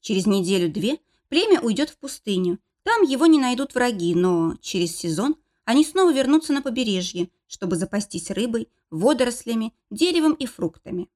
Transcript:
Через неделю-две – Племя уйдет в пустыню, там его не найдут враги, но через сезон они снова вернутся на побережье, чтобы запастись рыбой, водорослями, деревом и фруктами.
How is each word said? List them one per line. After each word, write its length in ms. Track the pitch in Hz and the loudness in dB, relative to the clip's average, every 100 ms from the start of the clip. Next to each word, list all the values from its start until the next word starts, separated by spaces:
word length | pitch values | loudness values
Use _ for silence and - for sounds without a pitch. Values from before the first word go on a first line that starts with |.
Через 240 | - 190 190 | -2 -2 0
неделю-две – 720 | 196 175 196 175 - 196 311 _ _ _ | 0 0 0 -2 -2 -4 -4 _ _ _
Племя 320 | 294 427 330 | -2 2 2
уйдет 280 | 233 214 302 | 2 -2 -2
в 80 | - | -6
пустыню, 640 | 269 - - 190 180 175 _ _ | -16 -14 -4 -2 -2 -4 _ _
там 200 | - 453 | -2 2
его 220 | 330 262 330 | 2 4 6
не 140 | 311 | 6
найдут 340 | 247 247 277 | 4 -2 -4
враги, 400 | 254 247 214 170 | 0 -2 0 0
но 420 | 175 180 175 165 - | 2 2 2 0 -4
через 360 | - 190 175 170 | -6 -4 -4 -4
сезон 420 | 170 160 254 311 _ _ | -6 -2 -2 -4 _ _
они 220 | - 254 302 | 0 2 2
снова 260 | 381 370 | 4 2
вернутся 400 | 269 269 311 311 | 4 4 2 2
на 100 | 277 | -2
побережье, 680 | 269 233 233 185 185 180 175 _ _ | -2 -2 -2 -2 -4 -6 -6 _ _
чтобы 300 | - 185 170 | -8 -4 -2
запастись 540 | 160 202 208 - - | -2 -4 -6 -10 -8
рыбой, 360 | 190 240 226 220 _ _ | -4 -4 -4 -6 _ _
водорослями, 840 | 160 214 294 247 233 - 233 220 _ _ | 0 2 2 0 -2 -6 -4 -4 _ _
деревом 440 | 202 349 349 311 | -2 0 2 2
и 120 | 311 254 | 0 -6
фруктами. 640 | - 165 - - 185 180 | -6 -8 -8 -10 -10 -10